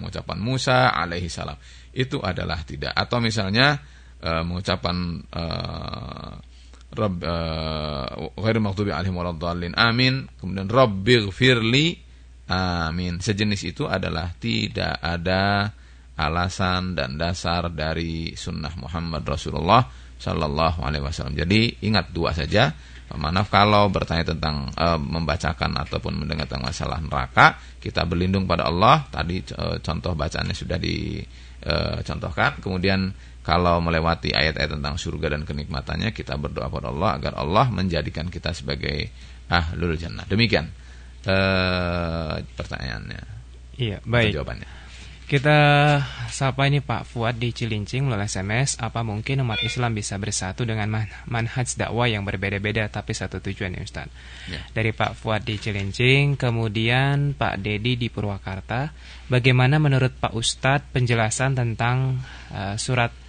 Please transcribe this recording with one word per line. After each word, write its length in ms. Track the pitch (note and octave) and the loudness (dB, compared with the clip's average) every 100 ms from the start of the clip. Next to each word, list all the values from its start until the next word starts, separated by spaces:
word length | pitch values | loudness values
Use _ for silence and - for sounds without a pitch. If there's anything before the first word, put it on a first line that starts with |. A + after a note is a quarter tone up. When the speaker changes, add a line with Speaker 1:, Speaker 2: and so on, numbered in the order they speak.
| E2+ | -6
Speaker 1:
mengucapkan 320 | F2 - E2+ | -8 -6 -4
Musa 520 | A2+ C3 C3+ B2+ B2+ | -2 0 2 4 4
Alaihi 400 | D2 E2+ F2 E2+ | 2 -2 -2 -4
Salam, 240 | F2+ D#2+ D2 - - - | -6 -8 -10 -16 -20 -10
itu 240 | - B2+ D3 | -4 -4 -2
adalah 480 | G2 F2+ F2 D#2+ - | -4 -4 -4 -4 -6
tidak. 300 | C#2+ C#2+ - | -6 -4 -2
Atau 240 | G2+ B2 | 0 0
misalnya, 560 | A2+ G#2+ F#2 A2 C#3+ D3 - - - - | 0 0 0 4 4 2 -4 -20 -20 -8
eh, 200 | E2 E2 | -2 -2
mengucapkan, 800 | E2+ F2+ - F2+ F2 F2+ F2 E2 | -2 -2 -2 -2 0 -2 -4 -6
eh, 1080 | - E2+ E2 E2+ E2+ E2 D#2 - - - - - - - - - - | -8 -6 -4 -4 -6 -8 -8 -8 -10 -10 -12 -14 -16 -20 -20 -20 -10
Rabb, 300 | - G#2+ F2 | -2 0 0
eh, 840 | E2 E2+ E2 D#2+ D#2 D#2 D2+ C#2+ B1+ - D#2 - | -2 -2 -2 -2 -2 -4 -4 -4 -6 -6 -8 -2
ghairil 240 | G#2+ A2+ | 0 2
maghdubi 320 | G#2 F#2+ G2+ | 2 0 0
alaihim 240 | D2+ F#2 F2+ | 0 -2 -2
waladdallin, 560 | F2 D#2+ F2 F2 F2 - | -4 -4 -4 -4 -2 2
amin. 540 | A#2 A#2 C3 C3 - - | 4 4 4 2 -4 -10
Kemudian 320 | F#2 F#2+ G2 | -6 -4 2
Rabbighfirli, 1300 | B2 A#2+ F#2+ G#2 A#2+ G2+ - C3 A#2+ A2 C3+ E3 - - - - - - | 6 6 4 4 6 4 4 6 6 4 4 4 0 -12 -20 -20 -12 -4
amin. 720 | F#2 F#2 F2 D#2+ E2+ F2+ F2 | 0 0 0 0 -2 -2 -2
Sejenis 480 | A2 G2 G#2+ G2 F2 | 0 2 2 0 -2
itu 160 | - | -4
adalah 480 | - F#2+ F2+ D#2+ F2 - | -2 0 0 -2 -4 -4
tidak 580 | A#2 A2+ G#2+ G2+ F2 D2 | -2 0 0 -2 -2 -2
ada 720 | D#2+ E2+ F2 F#2 G2 G2+ G2+ - - - - - | -2 -2 0 2 4 4 0 -4 -16 -20 -12 -4
alasan 800 | D2+ F2 F2+ - F#2 F#2 F#2 E2 | 0 0 0 0 0 0 -2 -2
dan 240 | C2 D2 | -2 -2
dasar 480 | E2+ E2+ E2+ F2 E2+ | -2 -2 -2 0 -2
dari 640 | D#2+ D#2 E2 E2 E2 E2 | -2 -2 -2 -2 -4 -6
sunnah 400 | - - E2+ D2 E2+ | -8 -6 -6 -6 -8
Muhammad 460 | - E2 E2+ D#2 D#2+ | -6 -6 -4 -4 -2
Rasulullah 560 | - D#2 D#2 E2 A#2 B2 - - - | -4 -4 0 6 6 6 -4 -18 -10
Shallallahu 640 | - E2+ D#2 D#2+ D#2+ E2+ C#2 | -4 -2 0 2 2 2 -2
Alaihi 180 | D2+ | -2
Wasallam. 320 | C#2 - C2 C#2+ | -2 -4 -4 -2
Jadi 480 | E2 G#2+ A#2 - | 4 6 4 0
ingat 300 | G2+ G#2 - F2 | 0 2 0 0
dua 160 | C#2 | 0
saja. 400 | D#2 C#2+ G2+ C3+ - - - - | 0 2 4 4 2 -10 -16 -12
Pak 120 | D2 | -4
Manaf, 300 | D2+ F2+ G#2 | 0 0 4
kalau 340 | G2+ G#2 G#2 G#2 | 6 8 6 6
bertanya 400 | F#2 - E2 E2 | 2 0 0 0
tentang, 380 | E2 D#2 D2 B1+ | 0 -2 -2 -4
eh, 260 | - E2+ E2 | 0 2 2
membacakan 800 | C2+ E2 D#2 D2+ D2+ - D#2 D2+ | 0 -2 0 0 0 0 -2 -2
ataupun 480 | - - - D#2+ | -2 -4 -4 -4
mendengar 240 | D2+ D#2 C2+ | -4 -4 -4
tentang 240 | C2 B1 | -4 -4
masalah 260 | - C2+ E2 | -4 -4 -4
neraka, 600 | D#2 C#2+ B1+ - D3+ - - - | -2 -2 2 6 6 6 -12 -12
kita 260 | - - E2 | -6 -2 0
berlindung 400 | F2 F#2 F#2+ F#2 | 2 2 2 2
pada 180 | E2+ - | 2 2
Allah. 380 | E2+ A2+ D3+ C3+ | 6 6 6 4
Tadi, 320 | C#2 E2 F2+ - | -4 -4 -4 -6
eh, 300 | - E2 E2 | -6 -4 -4
contoh 320 | - E2+ E2+ E2 | -4 -4 -2 -2
bacaannya 400 | D#2 - F2 F2 | -2 -2 -4 -4
sudah 180 | - E2 | -4 -2
di, 400 | D#2+ D#2+ D#2 D#2 - - - - | -2 -2 -4 -6 -8 -14 -18 -10
eh, 360 | - D#2+ D#2 D#2 | -2 0 0 -4
contohkan. 560 | - D#2 F2 - B2 D3 | -4 -6 -4 0 0 -2
Kemudian 560 | - F#2 F#2+ F#2+ F#2+ - - - - | -4 0 2 2 0 -6 -16 -8 0
kalau 320 | E2+ F2 E2+ | 4 4 4
melewati 560 | E2 E2 E2 E2 - | 4 2 2 0 0
ayat-ayat 400 | A1+ D#2 D2+ D2 | 2 2 0 -2
tentang 240 | D2 C#2+ E2 | -2 -4 -4
surga 400 | E2 D#2 D#2+ D2+ | -4 -4 -2 -2
dan 80 | D2 | -4
kenikmatannya, 640 | D2 D2 C#2 C2 D#2+ G#2+ | -6 -4 -6 -4 -2 -2
kita 240 | - - | -4 -6
berdoa 320 | C#2 D2 - B1 | -4 -4 -4 -4
pada 240 | C#2 C2+ | -4 -4
Allah 240 | C#2 G2 | 0 0
agar 240 | C2+ - - | 0 -4 -2
Allah 320 | D2 G#2 C3 | 2 4 4
menjadikan 560 | F#2 F#2 E2 C#2 D#2 F2 | 2 0 0 -2 -4 -6
kita 240 | F2 D#2+ | -6 -6
sebagai 560 | D#2+ C2 C#2 C#2+ D2 - - - - - | -6 -4 -4 -2 -2 -4 -8 -18 -12 0
ahlul 480 | F2 E2 D#2+ E2+ | 2 2 0 0
jannah. 320 | D#2+ E2 G#1 F2 | -2 -4 -8 0
Demikian, 400 | G2 A#2 E2+ - - - - - - - | 2 4 4 0 -10 -18 -18 -18 -8 0
eh, 1120 | F#2+ F#2+ F#2+ F#2 F2+ F2 F2 E2+ E2 D#2+ E2 | 2 4 4 2 2 0 0 0 -2 -2 -4
pertanyaannya. 800 | - - - - B1+ A1 G1+ - - - - - - - | -6 -8 -8 -6 -6 -6 -8 -10 -12 -14 -14 -16 -12 -4
Speaker 2:
Iya, 240 | A2+ F#2 | -4 -4
Speaker 1:
Atau 80 | A2+ | 0
Speaker 2:
baik. 240 | A#2+ A2 | 4 4
Speaker 1:
jawabannya. 360 | D2+ B1+ G#1+ - - - - - - - | 2 -4 -8 -12 -16 -18 -16 -16 -14 -2
Speaker 2:
Kita 320 | C#3 D3 D3+ D3 C#3+ D3 C#3+ C3+ - A#2 | 2 6 8 8 8 6 4 2 -6 -8
sapa 400 | - C3+ C3 C#3 | -2 0 2 4
ini 80 | C#3+ | 2
Pak 240 | - A#2 | 2 -4
Fuad 400 | - A#2+ A2+ A#2 | -4 -2 0 0
di 80 | A#2+ | -2
Cilincing 560 | - A#2 G#2+ G2+ B2+ C#3 | -2 -2 -2 -2 0 0
melalui 240 | G#2 G2+ | 0 -2
S 80 | F#2+ | -2
M 80 | G2 | 0
S. 240 | A2+ C#3 - | 2 0 0
Apa 240 | A2+ A#2 | -4 -2
mungkin 400 | A2+ G#2 A2 C3+ | -2 -4 -2 0
umat 160 | B2 G#2 | 0 0
Islam 320 | A2 B2+ A#2+ | -2 0 0
bisa 240 | G#2+ - G2 | 0 -4 -4
bersatu 400 | G2+ - F#2 F#2+ | -4 -2 -4 -2
dengan 240 | A#2+ A2 G#2 | -2 -2 0
man-, 240 | A2 G#2 - - | -2 -2 -6 -6
manhaj 400 | A#2 A2+ C3 B2 | -2 -2 -2 -4
dakwah 320 | - - A2 A#2+ | -2 -2 2 2
yang 160 | G#2 | 0
berbeda-beda 640 | G2+ G2 G2 G2 G#2+ A2 G#2 | -2 -2 -2 0 0 0 -2
tapi 240 | G#2 - | -4 -6
satu 320 | G#2+ F#2+ F#2+ | -6 -4 -6
tujuan, 320 | G2 F#2+ F#2+ | -6 -6 -6
ya, 80 | - | -6
Ustaz? 240 | - F2 C#2+ - - - - | -8 -10 -12 -14 -18 -14 -10
Speaker 1:
Ya. 160 | C#2 - | -10 -6
Speaker 2:
Dari 240 | A2 A2 | -2 0
Pak 240 | - G#2+ G#2+ | 0 -2 -2
Fuad 240 | A2 G#2+ | -2 -2
di 160 | A2 G#2 | -2 -4
Cilincing, 800 | A2+ G2+ G2 F#2 B2 C#3 C#3+ C#3 | -2 -2 -4 2 4 6 4 2
kemudian 960 | B2 A2+ A2+ A2 A2+ B2+ C#3 C#3+ C#3+ | 0 2 0 0 2 4 4 2 0
Pak 240 | C3+ A2 F#2+ | 0 0 0
Dedi 400 | G#2 G#2 A#2+ B2 | -2 0 0 0
di 80 | A#2 | -2
Purwakarta. 880 | - G#2 G2 - F#2+ - A2+ D#3 - - - - | -2 -4 -4 -6 -8 -4 -4 -4 -8 -18 -12 0
Bagaimana 560 | B2 B2+ B2+ B2+ D#3 | 4 6 6 6 6
menurut 320 | D3 C3 B2+ | 6 4 2
Pak 160 | - - | 0 -2
Ustadz 640 | A2 - - C3 C#3 - | 0 -2 0 2 2 2
penjelasan 640 | C3+ A#2+ A#2 A2 - C3 C3 | 0 2 4 2 2 0 2
tentang, 640 | A#2+ G#2+ A#2+ B2+ C3 C3 C3 - - | 0 0 0 2 0 -2 -6 -12 -10
eh, 240 | G2 G2 G#2 | -6 -4 -4
surat 320 | - B2 A#2 - | 0 2 0 -2